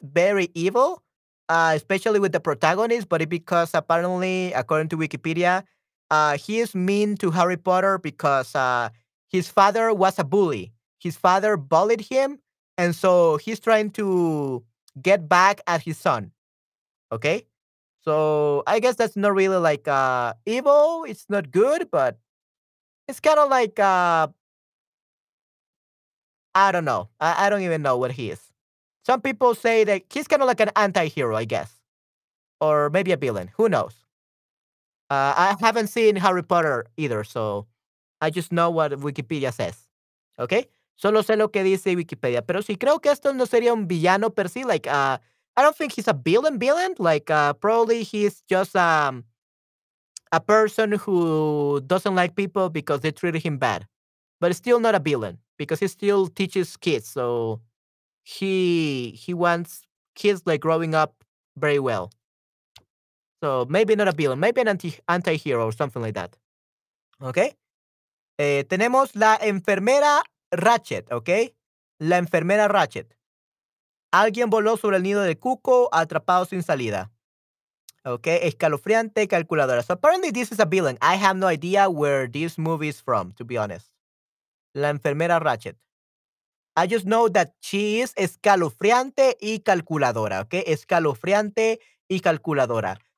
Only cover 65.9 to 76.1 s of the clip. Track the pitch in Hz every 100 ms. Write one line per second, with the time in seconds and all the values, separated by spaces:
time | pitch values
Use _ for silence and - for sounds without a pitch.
65.9 | 120 113 104 87 _ _ _ _ _ _
66.9 | _ _ _ 135 127 247 - _ _ _
67.9 | _ _ _ _ - 147 143 139 185 233
68.9 | 254 269 202 220 220 214 196 185 196 202
69.9 | 277 294 294 - _ _ 175 165 233 -
70.9 | 107 - 120 117 190 240 - _ _ _
71.9 | - 156 175 175 175 165 208 208 208 147
72.9 | - - _ _ _ _ _ _ _ _
73.9 | _ _ 175 220 214 233 220 208 226 214
74.9 | 190 185 202 190 160 254 262 - 247 240
75.9 | 156 165